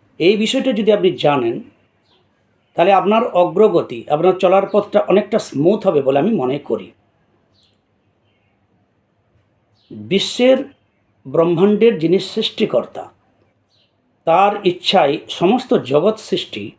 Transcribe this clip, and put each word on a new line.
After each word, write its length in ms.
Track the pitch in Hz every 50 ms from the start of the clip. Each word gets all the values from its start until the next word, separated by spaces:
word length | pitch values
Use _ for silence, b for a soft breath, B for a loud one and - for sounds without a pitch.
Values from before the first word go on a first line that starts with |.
| _ _ _ -
এই 180 | 156 180 220
বিষয়টা 360 | 202 220 220 240 269 220 262
যদি 200 | 233 208 208 214
আপনি 180 | 208 180 175 190
জানেন, 520 | - - - 147 147 135 120 117 123 - - - _ _ _ _ _ _ _ _ _ _ _ _ _ _ _ _ _ _ _ _ -
তাহলে 180 | - 170 190
আপনার 360 | 196 185 165 196 214 226 - -
অগ্রগতি, 760 | - 180 180 - 160 185 220 202 170 165 - - 127 113 - -
আপনার 220 | 147 156 165 185
চলার 300 | 180 180 190 180 190 196 190 190
পথটা 280 | - 208 202 - - 208
অনেকটা 380 | 208 - 180 202 - - - 104
স্মুথ 480 | - - - 131 147 175 214 208 -
হবে 160 | 190 - 110
বলে 160 | 107 131 135 143
আমি 120 | 143 214
মনে 280 | 233 160 127 127 135 147
করি। 340 | - - 113 104 - - _ _ _ _ _ _ _ _ _ _ _ _ _ _ _ _ _ _ _ _ _ _ _ _ _ _ _ _ _ _ _ _ _ _ _ _ _ _ _ _ _ _ _ _ _ _ _ _ _ _ _ _ _ _ _ _ _ _ _ -
বিশ্বের 760 | 113 107 107 110 175 196 - - - - 247 262 262 311 285 - _ _ _ _ _ _ _ _ _ _ -
ব্রহ্মাণ্ডের 720 | 131 131 160 165 175 175 156 196 208 208 196 226 233 214 170
যিনি 200 | 151 165 180 196
সৃষ্টিকর্তা, 960 | - - - 220 202 - - - 220 - - 226 - - - - - - _ _ _ _ _ _ _ _ _ _ _ _ _ _ _ _ _ _ _ _ _ _ -
তার 280 | 160 165 180 196 208 214 208 202
ইচ্ছায় 540 | 180 175 - - - - 185 156 139 147 160 - -
সমস্ত 460 | - - 170 180 233 247 - - 254
জগৎ 460 | 170 123 120 135 151 165 208 214 -
সৃষ্টি, 500 | - - 190 180 - - - 107 101 113 -